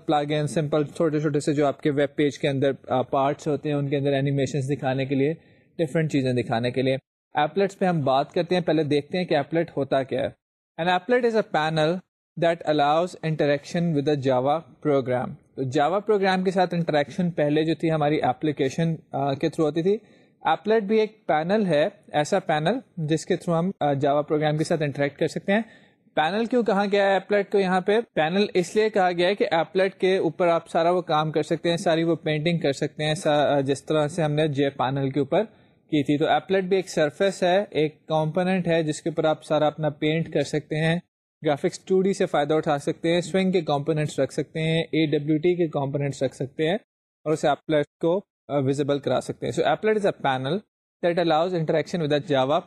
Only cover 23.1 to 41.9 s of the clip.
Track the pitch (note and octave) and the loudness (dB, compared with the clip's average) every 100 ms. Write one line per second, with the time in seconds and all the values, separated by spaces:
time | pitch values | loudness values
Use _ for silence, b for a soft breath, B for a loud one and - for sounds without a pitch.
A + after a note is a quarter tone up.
23.1 | D#3+ - F3 F3 E3 F#3 - C#3+ C#3 C#3+ | -2 0 -2 0 0 -2 -2 -2 0 2
24.1 | D3 C#3+ D3+ D3+ D3+ D#3 E3 D3 C#3 C#3+ | 0 0 0 0 0 0 0 -2 -2 -4
25.1 | - D#3+ E3 - G#3 A3+ B B B _ | -2 -4 -2 0 0 -2 B B B _
26.1 | - D#3 G#3 A#3 B3 A3+ G3 G3+ G3+ G3 | -2 0 0 0 0 2 0 2 2 4
27.1 | F#3+ - G#3 G3 G3+ F#3 F#3 F3+ A3 A#3 | 2 2 0 2 0 2 2 2 0 0
28.1 | E3+ D#3 F#3+ G#3+ F3+ E3+ G#3+ G#3+ G#3 F3+ | -2 0 0 2 0 0 0 2 2 2
29.1 | F3 F3 G3+ A#3 E3 D#3 F#3 F#3+ - F#3 | 2 0 2 0 0 0 0 0 0 0
30.1 | F#3+ E3 - F3 E3 - F3 E3 F3+ E3 | 2 0 2 2 2 0 0 2 2 0
31.1 | D3+ D#3 D3+ D3 E3 E3+ E3+ F3 D#3+ E3 | 0 0 -2 -2 -2 0 0 0 0 0
32.1 | D#3+ D#3 D3+ D#3+ E3+ D3+ C3+ D3+ - D3+ | 0 -2 -2 0 0 0 -2 -6 -4 -4
33.1 | D#3 D#3 D3 B2+ C#3+ C3+ C3+ - D#3 D3 | -2 0 2 2 2 0 -4 -2 0 0
34.1 | F3+ D3+ D3 D#3 C#3 C#3 - B2+ C#3 C3+ | -2 -2 0 0 0 -2 -2 -4 -2 -2
35.1 | C#3+ C3+ E3+ A#3 b b b _ D3+ C3+ | -2 0 0 -2 b b b _ 0 2
36.1 | D3 D#3 D3+ - F#3+ F#3 F#3+ F3 E3+ D3 | 0 2 0 0 -2 0 -2 -2 -2 -2
37.1 | - G3 F#3 F3+ F#3 G#3 C#3+ D3+ - - | 0 -2 0 2 2 0 -2 -2 -4 -4
38.1 | D#3 D#3 F3+ F3+ F#3+ E3+ E3 D#3 D3+ E3+ | -2 0 0 0 0 0 0 0 -4 -4
39.1 | D#3+ D#3 D#3 - D3+ D3+ D3+ D3+ D3 D3+ | 0 0 0 0 0 2 0 -4 -2 -2
40.1 | E3 D#3+ D#3+ C#3 D3+ - D#3 D#3+ F3 - | -2 -2 -2 -2 -4 -4 -2 0 -2 -6
41.1 | _ _ _ D3+ C#3 F3+ - - | _ _ _ -4 -2 -2 -4 0